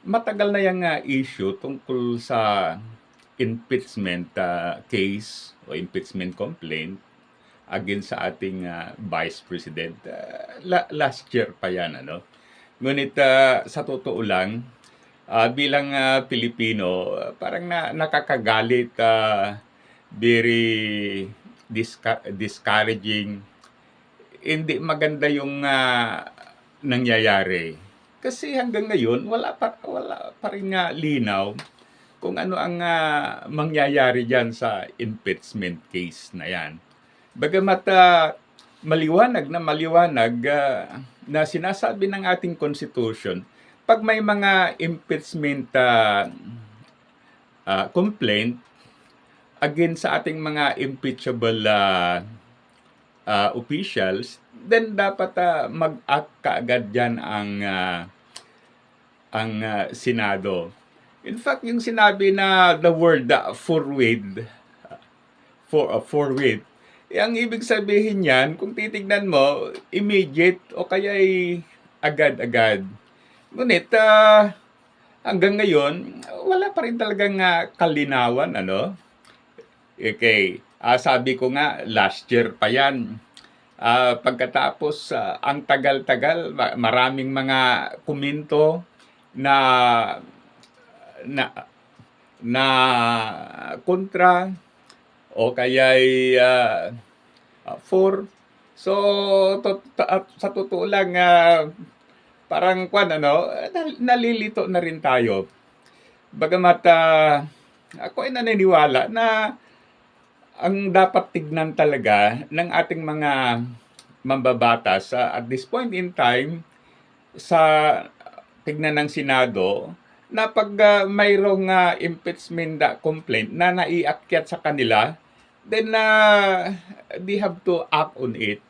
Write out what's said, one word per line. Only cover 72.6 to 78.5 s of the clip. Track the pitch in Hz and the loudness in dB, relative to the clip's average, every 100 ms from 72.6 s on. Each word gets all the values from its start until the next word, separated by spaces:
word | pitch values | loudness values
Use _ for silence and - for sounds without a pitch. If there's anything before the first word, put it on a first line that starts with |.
| 113 101 95 107 _ _ _ _ _ - | 2 2 -4 -16 _ _ _ _ _ -6
Ngunit, | 247 175 - 220 | 2 2 2 4
ah, | 220 214 214 214 208 - _ _ _ _ _ _ | 6 8 10 8 6 -2 _ _ _ _ _ _
hanggang | - 196 190 202 | -4 2 2 2
ngayon, | 208 151 143 170 - - - - | 2 2 2 -4 -12 -16 -16 -8
wala | 381 370 403 392 | 0 0 0 -4
pa | |
rin | 233 233 | -4 -4
talagang, | 214 202 202 190 | -4 -2 -2 2
ah, | 185 170 - - | 2 2 -2 0
kalinawan, | 170 147 139 131 120 123 160 | 0 2 0 2 2 0 -2